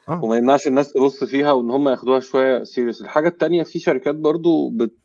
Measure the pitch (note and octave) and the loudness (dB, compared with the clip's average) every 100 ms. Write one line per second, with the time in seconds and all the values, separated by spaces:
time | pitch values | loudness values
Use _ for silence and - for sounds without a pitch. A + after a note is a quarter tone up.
0 | - E3+ A#2 A2+ B2 C#3 D3 C3+ C#3+ C3+ | -10 -6 -2 0 4 2 2 0 0 0
1 | C3+ C3+ B2 C3+ D3 C3+ A#2+ C3+ C#3+ B2 | 0 0 -4 -2 2 0 0 0 0 0
2 | A#2 C3 B2+ C3 C3 B2 A2 - A#2+ A2 | 0 0 0 0 0 0 -4 -4 -4 -4
3 | G#2 D3+ E3 F3 D#3+ F3 D#3+ E3+ F3 C3 | -6 -2 -2 0 0 0 -2 -4 -2 -2
4 | D3 D3+ D3+ E3+ E3+ D#3 C3+ A#2 A#2 - | -2 -2 0 0 2 2 0 -2 -4 -4